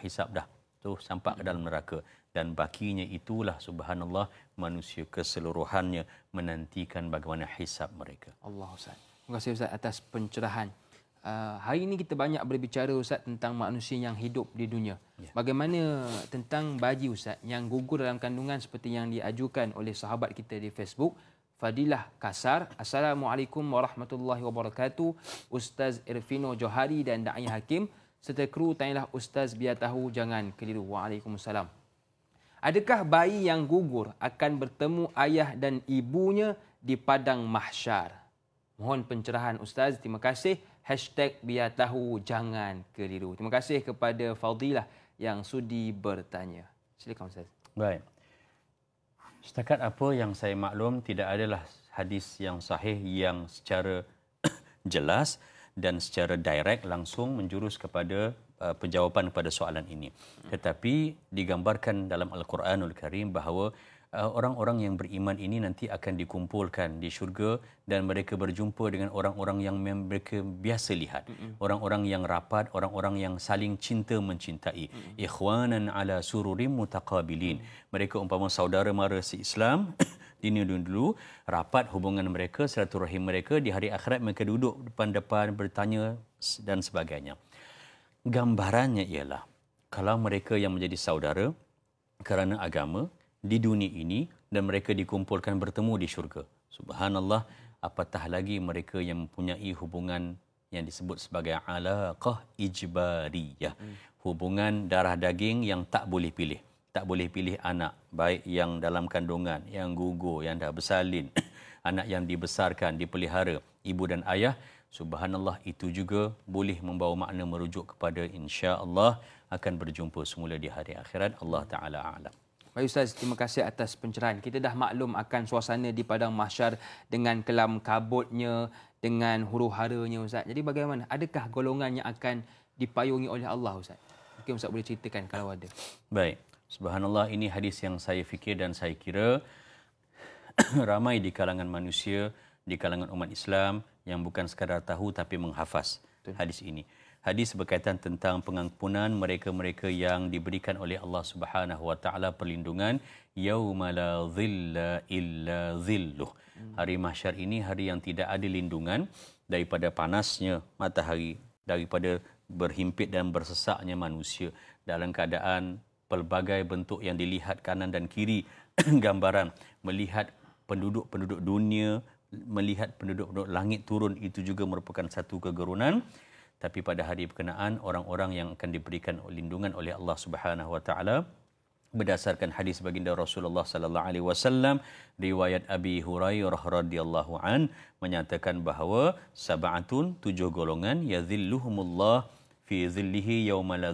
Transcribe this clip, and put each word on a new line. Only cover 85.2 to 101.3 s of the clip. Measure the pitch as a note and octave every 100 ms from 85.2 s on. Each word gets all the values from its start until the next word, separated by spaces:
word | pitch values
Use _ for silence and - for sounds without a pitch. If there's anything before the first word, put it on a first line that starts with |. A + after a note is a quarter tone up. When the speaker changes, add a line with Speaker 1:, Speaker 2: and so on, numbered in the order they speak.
| - G#2 G#2 G#2
Speaker 1:
bertanya | G2 - G#2 A2 A2 A#2 A2+ _
s-, | - -
dan | G#2 G2
sebagainya. | F#2 F#2 D#2 C#2+ C#2 C#2+ _ - - - - - _ _
Gambarannya | B2 A#2+ A#2+ G#2+ G2 A#2 C3 A2
ialah, | F#2+ D#2 C#2+ C#2 - _ _ _ _
kalau | - F#2+
mereka | A2+ A2 G2 -
yang | G#2+ G2+ F#2
menjadi | F2
saudara | F#2 - D#2+ D2 D#2+ A#2 - _ _ _ _ _ _
kerana | - F#2+ F#2+ G#2
agama | F2+ D#2+ D2 F2 E3 - _ _
di | G2+ A2+
dunia | A2+ G#2 G2
ini | D#2+ E2 G#2 E3+ - _
dan | G2+ G2
mereka | G2 -
dikumpulkan | G2 F#2 G2 G2 G2 G#2+ G2
bertemu | F#2+ - A2 G#2+
di | F2
syurga. | - D#2 D2+ C#2+ _ _
Subhanallah, | - - F2 F#2+ G2 F#2+ G#2+ A2+ - - -
apatah | E2+ - F2 F#2 E2
lagi | F2+ F#2+ G2+
mereka | F2+ E2+ E2 F#2+
yang | F2 E2+ D#2+
mempunyai | - F2+ F2+ G2
hubungan | F2 E2 F2 F2+ F2 F2 F2+ _ _ _
yang | F2 D#2+
disebut | - F2+ E2+
sebagai | -